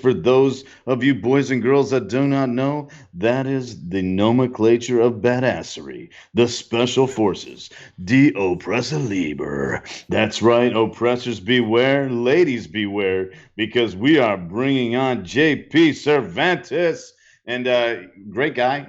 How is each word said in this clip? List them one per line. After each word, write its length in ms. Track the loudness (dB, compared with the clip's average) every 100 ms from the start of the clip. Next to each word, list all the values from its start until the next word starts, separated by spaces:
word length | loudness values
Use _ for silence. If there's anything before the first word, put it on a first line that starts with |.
For 140 | 0
those 500 | 0 4 4 4 0 -12 -16 -4
of 160 | 0
you 120 | 2
boys 360 | 0 2 0 0
and 120 | -2
girls 280 | 2 2 2
that 180 | 0 -2
do 180 | -2 0
not 220 | 0 0
know, 400 | -2 -2 -4 -8 -18 -20
that 320 | -4 0 0 -2
is 420 | -4 -6 -12 -6
the 140 | -4
nomenclature 1000 | -2 0 2 2 0 2 2 2 2 2
of 140 | 2
badassery, 960 | 2 -2 0 0 -2 -8 -14 -14 -16 -18 -20 -8
the 140 | 0 0
Special 580 | 0 -6 -2 0 2 0
Forces, 640 | 2 0 0 -10 -18 -20 -20 -20 -16
the 340 | 0 4 4 4
Oppressor 640 | -2 -2 -2 -4 -2 -4
Liber. 840 | -4 -4 -4 -6 -6 -4 -4 -6 -10 -18 -6
That's 340 | -2 -2 2
right, 320 | 4 4 4
oppressors 680 | 2 -2 0 0 0 -4 -8
beware, 680 | 0 0 2 2 4 2 0
ladies 560 | -2 2 4 2 0 -6
beware, 680 | -6 -4 -2 0 0 -4 -10 -20 -6
because 400 | -2 0 0 0
we 220 | 2 4
are 180 | 4 0
bringing 600 | -6 -4 -2 0 0 0
on 280 | -2 -2
J 320 | -4 0 2 0
P 360 | 0 4 4
Cervantes. 1200 | 2 0 0 0 -2 0 0 -4 -2 -2 -2 -10 _ _ _ -10
And, 200 | -4 0
uh, 280 | 0 0 -4 -12 -20 -12
great 260 | -4 -4 0
guy 320 | -2 -2